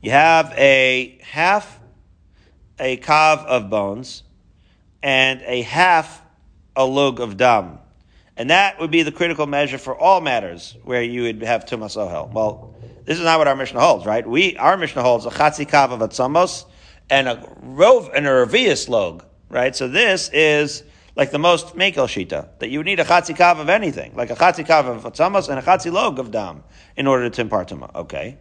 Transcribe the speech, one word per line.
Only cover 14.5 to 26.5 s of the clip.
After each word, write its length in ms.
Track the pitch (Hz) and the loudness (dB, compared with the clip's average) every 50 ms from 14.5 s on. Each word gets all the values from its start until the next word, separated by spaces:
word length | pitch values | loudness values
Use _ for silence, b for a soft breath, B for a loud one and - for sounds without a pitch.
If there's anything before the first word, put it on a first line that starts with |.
| - - | -2 0
our 180 | 120 147 185 | 2 2 2
Mishnah 260 | 196 170 139 - 139 | 2 -2 -6 -4 -2
holds 240 | 120 127 123 117 110 | 2 2 2 2 0
a 40 | 120 | -6
Chatzi 360 | - - 151 151 147 - 147 | -2 2 0 2 2 0 -8
Kav 260 | 139 - 147 139 127 | 0 2 2 2 2
of 100 | 123 117 | 0 -4
Atzamos 640 | 113 107 - - 127 131 147 165 180 180 - - - b b b b b b b b b | -4 -4 -2 -2 -2 0 2 2 2 0 -2 -10 -16 b b b b b b b b b
and 200 | - 135 135 131 | 0 0 2 0
a 60 | 120 113 - - - - - | -4 -8 -10 -20 -20 -20 -20
Rov, 480 | 127 131 139 170 220 262 240 185 127 - | -18 0 4 6 6 6 6 4 -2 -4
and 140 | 139 147 143 | -2 0 2
a 180 | 135 131 123 | 4 4 4
Revius 440 | 113 170 233 254 208 147 120 - - | 4 2 2 2 2 0 0 -2 -2
log, 340 | 127 113 98 87 80 82 - _ _ _ _ _ | -2 0 0 -2 -6 -12 -20 _ _ _ _ _
right? 260 | - - 123 131 131 | -4 -2 -2 -2 -2
So 140 | - 135 123 | -4 -8 -4
this 420 | 131 185 233 226 190 180 - - - | 0 0 2 2 2 -2 -2 -4 0
is 500 | 143 156 156 151 147 151 143 147 - - b b b b b b | 2 2 4 4 2 0 -2 -4 -12 -16 b b b b b b
like 160 | - 139 135 | -4 -4 -2
the 80 | - 143 | -2 0
most 380 | 156 175 175 160 165 - - - | 2 2 2 2 0 -10 -6 -2
Mekel 300 | 185 196 185 - 131 117 | -2 -2 0 -2 -4 -4
Shita, 420 | - 104 92 - - 73 76 - - _ | -2 -8 -8 -6 -8 -10 -10 -12 -14 _
that 100 | - 110 | -10 -6
you 100 | 127 147 | -6 -6
would 60 | 156 | -4
need 140 | 180 202 175 | -4 -2 -2
a 60 | 156 | 0
Chatzi 300 | - 170 180 170 - 160 | 2 2 2 2 0 0
Kav 240 | - 180 175 175 156 | 2 4 4 4 2
of 100 | 151 147 | 0 -2
anything, 440 | 180 220 220 170 - - 69 58 - | -2 0 0 -4 -6 -8 -12 -14 -8
like 160 | - 120 110 | -8 -8 -8
a 40 | 117 | -2
Chatzi 320 | - 160 180 170 - 151 127 | 2 2 2 2 0 0 2
Kav 180 | 165 156 143 | 2 2 2
of 180 | 127 120 113 - | 0 -4 -8 -10
Atzamos 440 | 127 - - 156 185 202 196 180 147 | -14 -4 -2 -2 0 0 -2 -2 -2
and 100 | 143 131 | -6 -6
a 40 | |
Chatzi 300 | 127 - 180 185 - 170 | 2 2 2 2 2 -4
Log 280 | 170 190 - 143 143 127 | -4 -2 -2 -2 -4 -4
of 120 | 131 117 | -10 -6
Dam 320 | 107 110 104 92 | -6 -6 -6 -6